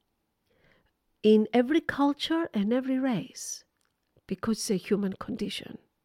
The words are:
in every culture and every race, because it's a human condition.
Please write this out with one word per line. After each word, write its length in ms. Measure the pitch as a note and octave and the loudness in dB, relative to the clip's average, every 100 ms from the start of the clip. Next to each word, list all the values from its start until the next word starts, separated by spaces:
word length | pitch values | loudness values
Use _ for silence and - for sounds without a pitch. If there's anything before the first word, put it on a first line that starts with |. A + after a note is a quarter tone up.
| _ _ _ _ _ _ _ _ _ _ _ _ | _ _ _ _ _ _ _ _ _ _ _ _
in 240 | G#3+ G#3+ G#3+ | 6 6 6
every 280 | A#3+ B3 D#4+ | 2 4 2
culture 680 | - - C#4+ C#4+ - E4 E4+ | 0 0 0 0 -2 -2 -2
and 180 | G#3+ G3+ | -2 0
every 280 | B3 C4 C4 | 0 0 -2
race, 640 | C4 G#3 C3+ - - - _ _ _ _ _ _ - | 0 -2 -4 -12 -12 -12 _ _ _ _ _ _ -12
because 320 | - - G#3+ | -8 -4 -4
it's 100 | - | -2
a 60 | F#3+ | -4
human 380 | - G#3 G3 | 0 -2 -2
condition. 680 | F#3+ - A3+ G#3 - - - _ _ | -6 -10 -8 -8 -8 -12 -18 _ _